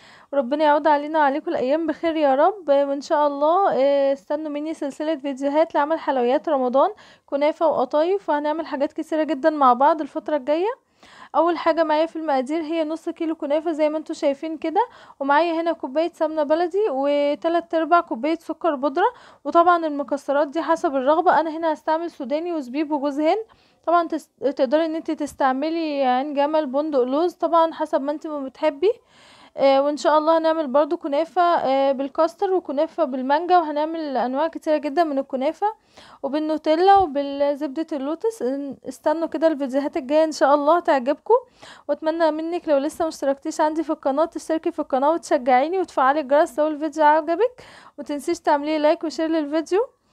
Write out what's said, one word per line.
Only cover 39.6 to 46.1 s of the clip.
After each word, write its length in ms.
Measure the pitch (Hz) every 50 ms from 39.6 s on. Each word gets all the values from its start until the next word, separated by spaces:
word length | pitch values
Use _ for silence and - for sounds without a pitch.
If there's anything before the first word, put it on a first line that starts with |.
| 285 254 254 277 277 294 294 339
الجاية 260 | 262 247 294 311 320
ان 80 | 320
شاء 240 | 294 - 320 262 285
الله 240 | 294 285 294 330 349
تعجبكم. 540 | 349 - 196 254 240 262 302 - _ - 440 523 508 - _ _ - - - - - -
واتمنى 440 | 294 294 320 311 320 330 339 311
منك 380 | 302 311 320 330 349 349 - 330
لو 80 | 294 269
لسه 300 | 269 311 - - 349 320
مشتركتيش 540 | 320 - 311 277 277 277 - 320 311 -
عندي 220 | 320 311 311 320 320
في 60 | -
القناة 360 | - - - 285 269 285 320
تشتركي 460 | 330 - 320 - - 320 320 - 339
في 80 | 320 -
القناة 320 | 294 - - 262 269 294
وتشجعيني 680 | 330 330 - - 339 294 240 269 254 247 277 320 370 381
وتفعلي 400 | 349 - - 320 269 254